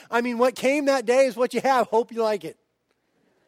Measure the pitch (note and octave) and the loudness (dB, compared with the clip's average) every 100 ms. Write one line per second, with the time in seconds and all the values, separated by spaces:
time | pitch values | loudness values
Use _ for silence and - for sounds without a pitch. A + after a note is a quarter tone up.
0 | - A#3 A#3+ A#3 B3+ - B3 C#4+ C#4 C4+ | -4 -2 -2 0 0 0 -2 0 0 0
1 | A3+ B3 C4+ A3+ B3 A#3+ C4 C4 G#3+ A3 | 2 2 2 2 -2 -2 0 0 2 0
2 | A#3 A3+ A3 G#3+ D#3+ - _ _ _ _ | -2 -4 -2 -2 -6 -16 _ _ _ _
3 | _ _ _ _ | _ _ _ _